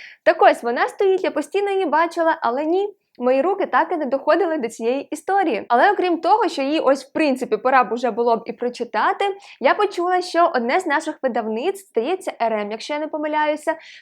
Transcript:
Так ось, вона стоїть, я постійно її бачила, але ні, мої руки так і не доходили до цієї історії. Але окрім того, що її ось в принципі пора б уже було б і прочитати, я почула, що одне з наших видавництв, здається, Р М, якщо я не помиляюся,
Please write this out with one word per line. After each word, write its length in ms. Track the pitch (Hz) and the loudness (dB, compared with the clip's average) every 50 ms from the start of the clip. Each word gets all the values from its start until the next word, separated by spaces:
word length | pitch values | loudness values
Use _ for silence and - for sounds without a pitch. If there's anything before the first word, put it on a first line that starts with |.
| - - - _ - | -18 -20 -10 _ 2
Так 180 | 302 349 330 | 2 4 6
ось, 220 | 427 359 294 - - | 6 6 6 4 -2
вона 240 | 240 240 294 381 | -4 -2 -2 -2
стоїть, 360 | 494 - - 415 381 381 370 381 | -2 -2 0 2 2 2 2 0
я 80 | - | -2
постійно 380 | - - 294 - - 392 403 403 | -2 -2 -6 -4 -4 -2 -2 0
її 160 | 392 381 381 | -2 -2 0
бачила, 520 | 294 269 311 339 330 330 349 330 330 311 - | 0 2 0 0 0 0 0 0 0 0 0
але 240 | - 233 240 269 311 | 0 -2 -2 -2 -2
ні, 280 | 311 339 381 403 415 - _ _ _ _ - | 0 0 0 0 -2 -6 _ _ _ _ -2
мої 200 | 247 247 262 269 | 0 2 2 4
руки 240 | 269 359 392 392 339 | 2 2 0 0 -2
так 260 | - - 262 320 320 | 0 2 2 2 2
і 60 | 381 | -2
не 80 | 311 302 | -4 -2
доходили 520 | 240 262 277 - 302 302 330 392 330 320 | -2 -2 -2 2 2 2 2 2 0 -2
до 100 | 311 226 | -2 -4
цієї 340 | 233 226 - 226 233 254 277 | -6 -6 -4 -2 -2 -2 -2
історії. 640 | - - 302 294 - - 381 403 381 294 233 196 - | -4 -8 -10 -10 -4 -2 0 0 2 0 -2 -2 -2
Але 240 | - 240 240 302 392 | 2 4 4 4 4
окрім 300 | 392 381 370 359 339 330 | 4 2 0 0 0 0
того, 260 | 320 330 415 440 440 | 2 2 4 4 2
що 140 | 349 - - | 0 0 -2
її 180 | 269 269 302 320 | -2 0 0 0
ось 260 | - 254 277 277 - | 2 2 2 2 0
в 80 | - - | -6 -2
принципі 440 | 302 320 285 262 254 254 - 214 | 0 0 0 0 0 -2 -2 -2
пора 260 | 214 220 254 269 247 247 | 0 0 2 4 4 4
б 80 | 202 | 2
уже 200 | 226 240 254 240 | -2 -2 -2 -2
було 260 | 208 226 240 240 233 | -2 0 0 2 0
б 60 | 220 - | 0 -2
і 80 | - 214 | -8 -8
прочитати, 720 | - 240 247 247 - 240 233 - 214 254 339 381 - 403 403 392 - - - - - | -6 -6 -6 -4 -6 -8 -4 -2 0 0 0 0 0 -2 -2 -4 -6 -12 -20 -8 0
я 140 | 226 277 339 | 0 2 2
почула, 480 | - 415 403 - - 339 359 370 359 | 2 0 -2 -2 -2 -2 0 0 -2
що 300 | 349 349 - 330 349 320 330 | -2 0 2 2 2 2 2
одне 240 | 254 226 233 285 - | 0 -2 0 0 0
з 60 | - | 0
наших 340 | 330 285 311 - 311 - - - | 0 0 -2 -2 -4 -8 -4 -4
видавництв, 640 | 262 226 247 214 220 220 220 269 370 392 381 - _ | -4 -2 -2 -4 -4 -4 -4 -4 -4 -6 -6 -8 _
здається, 440 | - 233 220 277 370 370 - 302 - - | -4 -2 -2 -2 -4 -4 -6 -8 -6 -2
Р 120 | 233 226 226 | -2 -2 -2
М, 180 | 208 208 202 | -2 -4 -6
якщо 220 | 214 220 - - 294 | -8 -10 -8 -6 -6
я 60 | 294 | -6
не 80 | 311 | -6
помиляюся, 640 | 302 311 302 302 302 302 302 302 302 302 302 - 330 320 320 - - - - | -6 -6 -4 -4 -2 -2 0 0 0 -2 -2 -2 -6 -6 -6 -8 -20 -20 -20